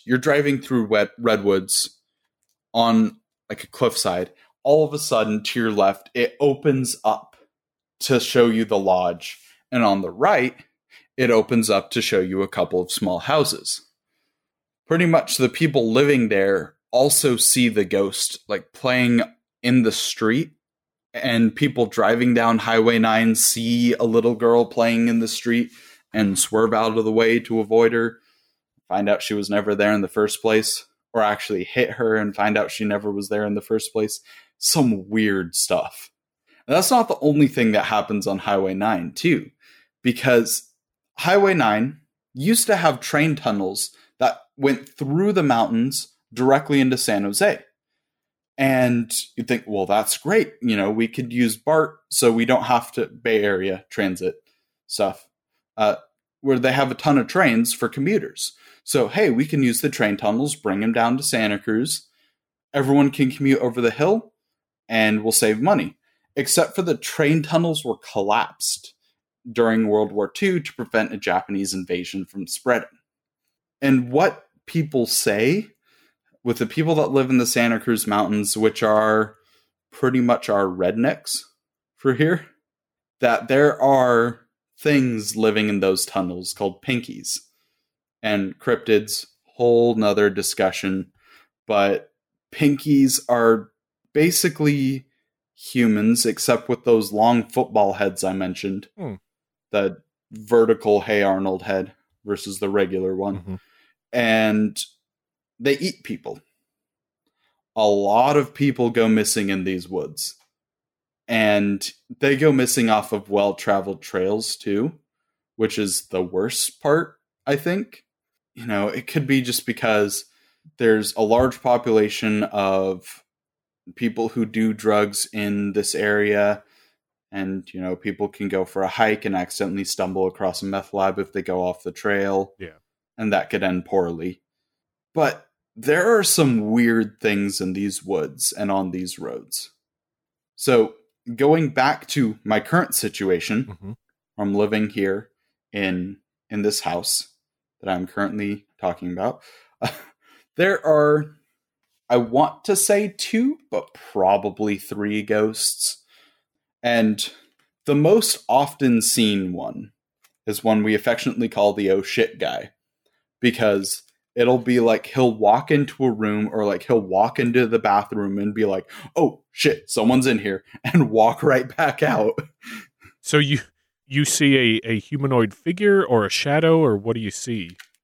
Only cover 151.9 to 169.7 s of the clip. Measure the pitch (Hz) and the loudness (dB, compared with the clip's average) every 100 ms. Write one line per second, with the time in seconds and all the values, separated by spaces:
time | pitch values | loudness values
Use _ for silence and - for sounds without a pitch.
151.9 | _ - 123 113 127 156 - - 190 - | _ 0 0 2 2 0 -2 -2 0 2
152.9 | 202 208 - - 226 262 320 _ - - | 2 0 -6 -4 0 0 -2 _ -8 -8
153.9 | - - 101 92 101 101 92 107 98 - | -16 -8 0 2 2 0 -4 -4 -4 -6
154.9 | 104 104 107 104 107 107 110 - - - | -6 -4 -4 -2 0 0 -2 -6 -4 -6
155.9 | - _ _ _ _ _ _ _ _ 120 | -8 _ _ _ _ _ _ _ _ 0
156.9 | 117 110 104 - - _ _ _ _ - | 2 2 0 -6 -14 _ _ _ _ 0
157.9 | 143 156 220 - - - 127 143 - 131 | 2 4 4 2 -4 0 0 0 0 2
158.9 | 117 113 - 107 101 92 87 - - 110 | 2 2 2 2 0 -2 -6 -10 -12 -16
159.9 | _ _ _ _ _ - 104 113 107 107 | _ _ _ _ _ -10 -4 0 2 2
160.9 | 104 120 117 135 120 113 101 104 101 98 | 0 0 -2 -2 -4 -4 0 0 2 0
161.9 | 95 95 - - - 69 62 - _ _ | 0 0 -2 -2 -2 -6 -6 -10 _ _
162.9 | _ _ _ _ _ 123 120 107 101 95 | _ _ _ _ _ -2 2 2 0 -2
163.9 | - _ _ _ 120 120 127 117 123 117 | -10 _ _ _ 0 2 2 2 2 2
164.9 | 110 - 135 123 107 104 120 - 151 143 | 2 -2 0 0 2 2 2 2 0 0
165.9 | - 131 107 107 104 107 107 104 90 - | -2 -2 0 -2 -2 -2 -2 -2 -2 0
166.9 | 117 92 95 117 127 120 123 117 113 107 | 0 2 2 2 0 0 2 2 2 2
167.9 | 101 104 107 101 101 104 104 104 95 - | 2 0 -4 -4 -2 -4 0 0 -2 -6
168.9 | - - - 147 - _ - 151 | -16 -8 0 0 0 _ -2 0